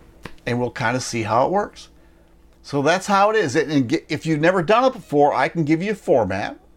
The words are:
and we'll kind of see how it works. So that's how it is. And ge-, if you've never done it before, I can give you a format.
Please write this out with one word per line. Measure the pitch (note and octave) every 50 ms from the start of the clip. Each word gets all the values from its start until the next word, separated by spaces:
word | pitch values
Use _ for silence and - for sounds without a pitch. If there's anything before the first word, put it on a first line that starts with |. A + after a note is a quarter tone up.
| - - - - - - - - -
and | B2 A#2+ B2
we'll | B2 A#2
kind | - - B2 A2+ B2
of | B2+ -
see | - - A#2 G#2+
how | G#2 G#2+ A#2+ C#3
it | D#3+
works. | F3+ G3+ G#3 - - - - - - - _ _ _ _ _ _ _ _ - _ _ _ -
So | - C#3 C#3+
that's | C3+ D#3 F3 F#3+ -
how | - G3+ G3 G3+ G#3+
it | A3
is. | A3 G3+ C#3 A#2
And | D#3+ - C#3+ D#3 C#3 B2+ A2
ge-, | D#3 - - -
if | D#3 - -
you've | D#3+ D#3+ D3
never | D#3+ F3 F#3+ F#3+ D#3
done | D#3 G#3+ A#3+ C4
it | B3+ B3+
before, | G3+ - - D3+ D3 C#3+ C#3+ G2+
I | B2 C#3 E3
can | - E3+ D3+
give | C#3 D#3+ D#3+ F#3+
you | G#3+
a | G#3
format. | - - - D3+ A#2+ G#2 F#2 F#2+ G2 B2 - - - _ _ _